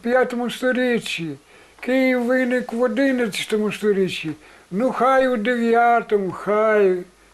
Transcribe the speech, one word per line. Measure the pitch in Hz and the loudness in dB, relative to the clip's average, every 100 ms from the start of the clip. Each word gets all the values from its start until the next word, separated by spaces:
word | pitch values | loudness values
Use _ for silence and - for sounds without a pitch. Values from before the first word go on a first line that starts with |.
п'ятому | 233 254 247 240 240 | 0 2 0 -2 -6
сторіччі, | - 254 247 247 233 - - 165 135 _ - - - | -2 -2 0 0 0 -4 -8 -8 -12 _ -20 -20 -10
Київ | - 262 262 254 | -2 2 2 2
виник | 240 254 254 247 - | 0 0 0 -2 -4
в | 233 | -2
одинадцятому | 247 214 277 254 226 - - 214 214 | 0 2 0 0 -2 -4 -4 -2 -2
сторіччі, | - 208 196 180 - 156 147 - - - | -2 0 2 0 -4 -8 -10 -14 -20 -10
ну, | 185 254 | -2 -2
хай | - 247 269 262 | 2 2 4 2
у | 247 | 0
дев'ятому, | 214 247 233 233 240 233 233 208 185 | -2 0 2 4 4 2 2 -2 -2
хай, | - 190 208 220 214 196 180 180 _ _ | -6 -2 0 2 4 2 0 -6 _ _